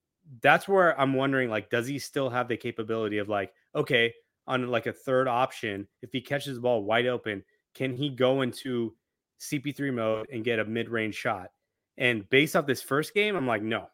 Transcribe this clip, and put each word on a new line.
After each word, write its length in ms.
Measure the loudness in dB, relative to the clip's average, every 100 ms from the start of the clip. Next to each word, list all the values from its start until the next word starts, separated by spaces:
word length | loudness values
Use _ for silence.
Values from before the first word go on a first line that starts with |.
| _ _ -20 2
that's 280 | 6 6 4
where 280 | 4 4 4
I'm 180 | 2 2
wondering, 340 | 2 2 0
like, 200 | -2 0
does 160 | -2 -2
he 140 | -6
still 300 | -6 -4 -2
have 180 | -2 -2
the 80 | -4
capability 600 | -4 -6 -4 -2 -2 -2
of, 100 | -2
like, 260 | -2 -4 _ _ -4
okay, 380 | 2 4 2 0 _ _ -4
on, 180 | -4 0
like, 160 | -2 -2
a 80 |
third 340 | -6 0 2 2
option, 580 | 0 0 -2 -6 -6 -10 _
if 120 | -10
he 80 | -10
catches 340 | -4 -4 -4 -4
the 60 |
ball 220 | 0 0
wide 240 | 2 0 2
open, 360 | -2 -4 -8 -10 _ _
can 200 | -6 -6
he 160 | -4 -6
go 320 | 2 4 4
into 540 | 0 -2 -4 -2 -4 -8 _ _ _ _
C 220 | -8 -6
P 140 | -6
three 180 | -6 -4
mode 360 | 0 0 0 -4
and 140 | -4 0
get 140 | 0
a 60 | 0
mid-range 500 | -2 -2 -2 -2 -2
shot? 360 | -4 -4 -8 -18 _ _ _ 0
And 320 | 2 2 4
based 260 | 4 4 2
off 120 | 0
this 140 | -2
first 320 | 0 -2 0
game, 220 | 0 0 0
I'm 120 | 0
like, 160 | 0
"No, 260 | 0 -4 -6